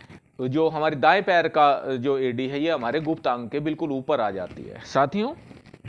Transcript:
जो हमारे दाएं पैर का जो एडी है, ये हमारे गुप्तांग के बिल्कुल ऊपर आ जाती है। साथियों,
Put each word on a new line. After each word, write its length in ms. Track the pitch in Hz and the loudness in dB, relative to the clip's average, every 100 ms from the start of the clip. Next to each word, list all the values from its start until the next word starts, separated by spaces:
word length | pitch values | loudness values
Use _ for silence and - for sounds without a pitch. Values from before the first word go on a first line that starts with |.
| - - _ - | -20 -20 _ -8
जो 280 | 127 147 160 | -2 2 0
हमारे 260 | 156 156 143 | 2 -2 4
दाएं 280 | 156 190 | 4 4
पैर 240 | 196 175 160 | 4 2 4
का 480 | 160 147 135 135 131 | 4 4 4 -2 -2
जो 220 | 135 135 | 0 0
एडी 300 | 131 123 131 | 0 -2 -4
है, 120 | 143 | -2
ये 120 | 160 | -2
हमारे 280 | 151 117 151 | -2 -2 -2
गुप्तांग 500 | 156 160 135 123 120 | -2 -2 -2 -2 -4
के 100 | 147 | -4
बिल्कुल 320 | 151 156 160 | -4 -4 -4
ऊपर 300 | 135 131 139 | -4 -2 0
आ 100 | 104 | 0
जाती 320 | 95 87 71 | -4 -8 -12
है। 180 | 62 - - | -16 -16 -2
साथियों, 500 | 135 143 202 240 339 - - - - | 2 2 0 -4 -6 -16 -20 -20 -2